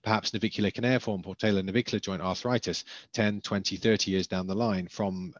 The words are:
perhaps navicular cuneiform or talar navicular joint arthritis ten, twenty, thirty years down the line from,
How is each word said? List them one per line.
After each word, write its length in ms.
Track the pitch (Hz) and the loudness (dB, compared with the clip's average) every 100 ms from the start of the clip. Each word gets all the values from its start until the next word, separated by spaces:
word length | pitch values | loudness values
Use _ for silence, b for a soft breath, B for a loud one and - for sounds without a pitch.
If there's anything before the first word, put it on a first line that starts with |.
perhaps 320 | 104 110 - | 0 0 0
navicular 380 | 107 110 - 104 | -2 -2 2 0
cuneiform 520 | - 120 127 - 98 92 | 2 2 2 2 -4 -6
or 100 | 90 | -2
talar 280 | 110 101 | 2 2
navicular 360 | 95 107 117 107 | 2 0 0 -2
joint 220 | - 95 | -4 -4
arthritis 640 | - - 123 123 - 85 - B B | -2 -2 0 0 0 -4 -6 B B
ten, 300 | - 104 104 | 0 2 2
twenty, 340 | - 101 95 98 | -2 -2 -2 0
thirty 360 | 113 107 - | 2 4 4
years 160 | 95 90 | 0 0
down 200 | 92 92 | -2 -2
the 80 | 98 | 0
line 320 | 117 95 87 | 0 0 -2
from, 460 | - 101 92 92 - | -4 -4 -4 -8 -6